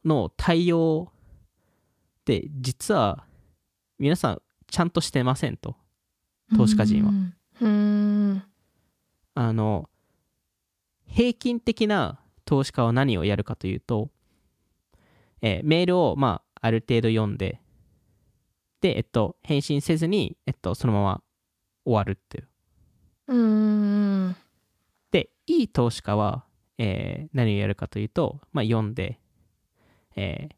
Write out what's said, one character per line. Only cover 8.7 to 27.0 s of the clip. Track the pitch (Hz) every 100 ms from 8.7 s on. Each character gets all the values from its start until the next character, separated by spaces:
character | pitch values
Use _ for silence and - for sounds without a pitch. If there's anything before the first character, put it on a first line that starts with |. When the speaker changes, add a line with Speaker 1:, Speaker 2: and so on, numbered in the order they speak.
| _ _ _ _ _ _
Speaker 1:
あ | - 117
の、 | 110 107 101 - _ _ _ _ _ _ _ _ _ _ _ _
平 | - 240
均 | 240 240 240
的 | - 220 214
な | 202 110 - _ _
投 | - 139
資 | 135
家 | -
は | 117
何 | 120 139 98
を |
や | 92 101
る |
か | - -
と | 92
い | 117
う |
と、 | - 113 131 - _ _ _ _ _ _ _ _ _ _ _ _
え | 113 87
ー、 | 151
メ | 160
ー | 180
ル | 180
を、 | 143 95
ま | 135 87 - -
あ、 | 113
あ |
る | 113 -
程 | 117
度 | 113
読 | 110 107
ん | -
で、 | 95 - _ _ _ _ _ _ _ _ _ _ _ _
で、 | 185 -
え |
っ |
と、 | - 120 107 -
返 | - 143
信 | - 143
せ | - 156
ず | 165
に、 | 208 117 - -
え |
っ |
と、 | - 90
そ | - 123
の |
ま | 101
ま | 98 92 - _ _ _ _ _
終 | -
わ | 110
る | 101
っ | 95 _
て | -
い |
う。 | - _ _ _ _ _ _ _ -
Speaker 2:
う | 247
ん。 | 226 214 214 214 208 208 202 196 185 180 _ _ _ _ _ _ _
Speaker 1:
で、 | 175 - _ -
い | 339
い | 226
投 | - 120
資 | -
家 | - 104
は、 | 104 123 - _ _ -
え | 107 95